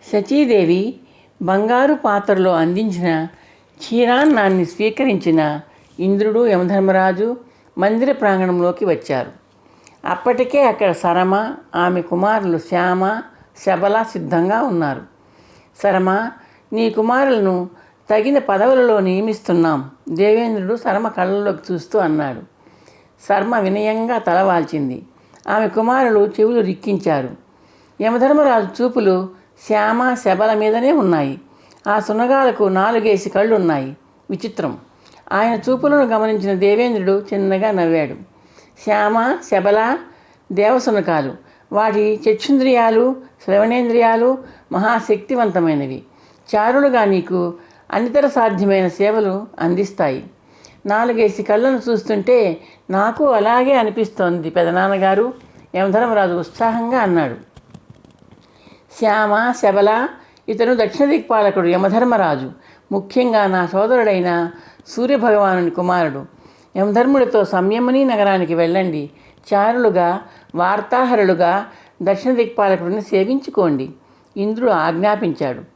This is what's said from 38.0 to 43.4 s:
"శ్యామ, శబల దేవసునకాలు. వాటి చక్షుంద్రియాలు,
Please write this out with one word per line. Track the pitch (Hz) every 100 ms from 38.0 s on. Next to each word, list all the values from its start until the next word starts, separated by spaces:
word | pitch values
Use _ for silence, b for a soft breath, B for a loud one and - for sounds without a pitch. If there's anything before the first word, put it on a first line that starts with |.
| 147 - - _ b b b _
"శ్యామ, | - 208 208 226 233 339 -
శబల | 196 185 208 226 311 - B B B _
దేవసునకాలు. | 190 208 254 247 214 170 160 139 - b b b
వాటి | 202 220 208 214 214 -
చక్షుంద్రియాలు, | 427 - 277 254 247 226 226 247 262 B B